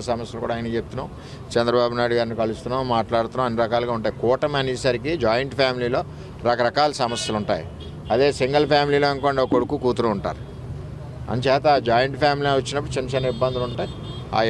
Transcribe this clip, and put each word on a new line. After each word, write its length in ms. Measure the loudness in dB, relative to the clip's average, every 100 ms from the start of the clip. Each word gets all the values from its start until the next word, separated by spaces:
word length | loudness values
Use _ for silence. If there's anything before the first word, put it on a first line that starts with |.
| 0
సమస్యలు 320 | -4 -4 -6
కూడా 100 | -4 -4
ఆయనకి 160 | -2 -4
చెప్తున్నాం, 300 | -4 -8 -10 -12 -16 -16 -4
చంద్రబాబు 420 | 0 4 4 2 2
నాయుడు 160 | 2 2
గారిని 160 | 0 0
కలుస్తున్నాం, 400 | -2 -2 -4 -2 2 2
మాట్లాడుతున్నాం. 500 | 2 0 0 0 0
అన్ని 120 | 0
రకాలుగా 300 | 2 2 0 0
ఉంటాయి. 180 | -2 0
కూటమి 340 | 0 2 2 0
అనేసరికి 520 | 0 0 0 0 -2 0
జాయింట్ 320 | 2 2 0 0
ఫ్యామిలీలో 400 | 0 2 0 -2 -4 -10 -14 -4 0
రకరకాల 420 | 2 2 4 2 2
సమస్యలు 360 | -2 -2 -2 -2
ఉంటాయి. 240 | 0 -2 -4 -12 -14 -10 0 2
అదే 120 | 4 2
సింగిల్ 260 | 2 2 4
ఫ్యామిలీలో 360 | 4 4 2 2
అనుకోండి, 280 | 2 0 2 2
ఒక 60 | 2
కొడుకు 200 | 0 0 0
కూతురు 240 | 2 2 0
ఉంటారు. 260 | -2 -6 -10 -12 -10 -10 -10 -12 -12 -10 -6
అంచేత 340 | 0 2 4 6 4 4
జాయింట్ 280 | 4 2 2
ఫ్యామిలీ 280 | 2 2 2 0
వచ్చినప్పుడు 320 | 0 -4 -4 -4
చిన్న 120 | -2 0
చిన్న 120 | 0 0
ఇబ్బందులు 300 | 0 0 -4
ఉంటాయి. 220 | -4 -8 -8 -10 -10 -2 0
ఆ 20 | 2